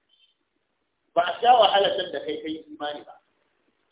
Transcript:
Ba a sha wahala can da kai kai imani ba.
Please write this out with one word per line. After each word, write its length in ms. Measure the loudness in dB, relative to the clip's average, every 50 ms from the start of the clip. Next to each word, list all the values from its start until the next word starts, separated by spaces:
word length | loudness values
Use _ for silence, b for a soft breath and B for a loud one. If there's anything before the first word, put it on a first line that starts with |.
| _ _ _ _ _ _ _ _ _ _ _ _ _ _ _ _ _ _ _ _ _ _ 0
Ba 60 | 0
a 100 | 0 0 0
sha 180 | 0 4 4
wahala 360 | 6 6 6 4 4 2 0 0
can 220 | -2 -4 -6 -8
da 80 | -10 -10
kai 160 | -8 -8 -10 -10
kai 260 | -8 -10 -12 -12 -14
imani 360 | -18 -16 -12 -12 -12 -12 -12
ba. 120 | -16 -20 -20 _ _ _ _ _ _ _ _ _ _ _ _ _ _ _